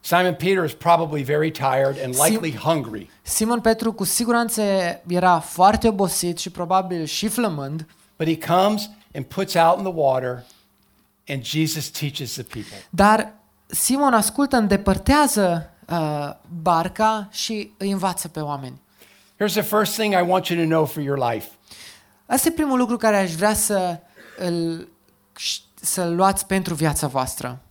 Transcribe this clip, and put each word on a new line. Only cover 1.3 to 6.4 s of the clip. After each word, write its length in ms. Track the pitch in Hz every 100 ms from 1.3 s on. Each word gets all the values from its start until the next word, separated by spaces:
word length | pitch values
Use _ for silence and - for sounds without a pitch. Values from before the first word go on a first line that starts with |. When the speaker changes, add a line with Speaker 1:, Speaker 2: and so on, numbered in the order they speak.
| 151 156
Speaker 1:
tired 460 | 156 135 131 135 131
and 100 | 131
Speaker 2:
Sim-, 100 | 127 151
Speaker 1:
likely 240 | 220 165 117
hungry. 540 | 151 160 120 107 - _
Speaker 2:
Simon 380 | - - 220 240
Petru 320 | 226 220 233
cu 120 | 226
siguranță 580 | 196 - 240 233 233 226 208 196 175 - 175
era 320 | 175 180 170
foarte 500 | - - 190 214 226
obosit 500 | 202 190 - 175
și 120 | 170